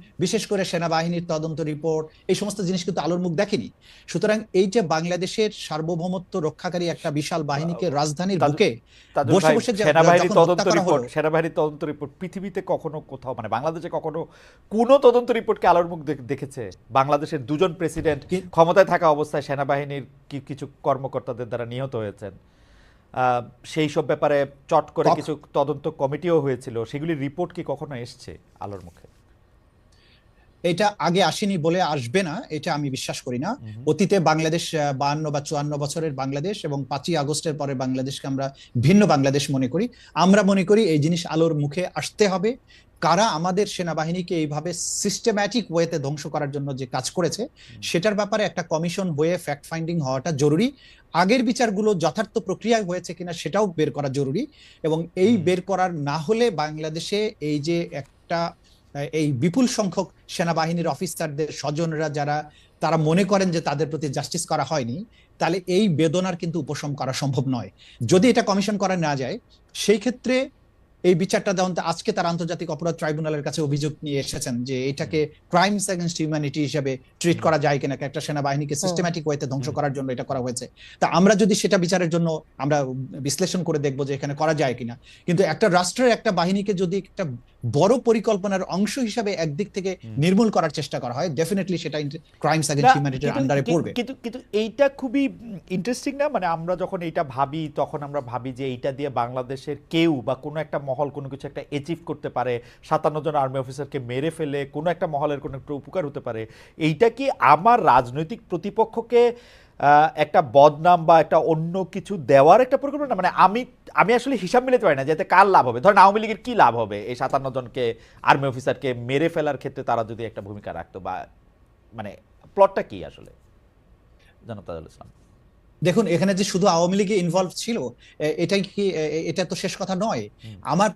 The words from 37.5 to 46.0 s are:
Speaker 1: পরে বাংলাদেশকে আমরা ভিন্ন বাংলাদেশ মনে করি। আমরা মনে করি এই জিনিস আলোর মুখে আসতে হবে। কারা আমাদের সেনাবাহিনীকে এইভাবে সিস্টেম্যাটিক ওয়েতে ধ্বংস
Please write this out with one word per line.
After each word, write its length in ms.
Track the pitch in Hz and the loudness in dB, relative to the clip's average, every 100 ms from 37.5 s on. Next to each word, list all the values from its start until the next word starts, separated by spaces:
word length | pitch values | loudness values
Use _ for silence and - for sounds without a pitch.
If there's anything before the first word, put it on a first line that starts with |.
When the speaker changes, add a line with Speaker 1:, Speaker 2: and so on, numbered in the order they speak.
Speaker 1:
পরে 220 | 147 139 131 | -4 -4 -4
বাংলাদেশকে 520 | 131 131 131 143 143 | -2 -2 -4 -6 -6
আমরা 260 | 135 135 - - 120 | -4 -4 -8 -6 0
ভিন্ন 260 | 135 202 190 | 6 6 6
বাংলাদেশ 440 | 147 135 139 143 | 6 4 2 0
মনে 160 | 135 127 | -2 -2
করি। 180 | 160 240 - - | -2 -4 -8 -8
আমরা 300 | 151 180 202 | 2 6 6
মনে 220 | 196 196 180 | 6 2 4
করি 180 | 214 | 4
এই 160 | 208 151 | 4 2
জিনিস 280 | 151 170 - | 2 -2 -2
আলোর 320 | 156 165 156 | 2 2 2
মুখে 280 | 147 175 180 156 | -2 -4 -6 -6
আসতে 320 | - - 202 | -8 0 2
হবে। 300 | 185 208 269 _ - _ _ | 2 -2 -4 _ -20 _ _
কারা 260 | 160 170 220 | 2 4 4
আমাদের 400 | 156 180 180 202 | 2 0 0 -2
সেনাবাহিনীকে 680 | - 170 160 160 180 175 175 | -4 -6 -4 -4 -4 -4 -4
এইভাবে 380 | 151 147 165 | -2 -4 -6
সিস্টেম্যাটিক 920 | 170 - - 208 - 240 208 202 240 180 | -6 -6 -4 -4 -2 -2 0 0 -2 -2
ওয়েতে 280 | 165 165 | -2 0
ধ্বংস 280 | 165 | -2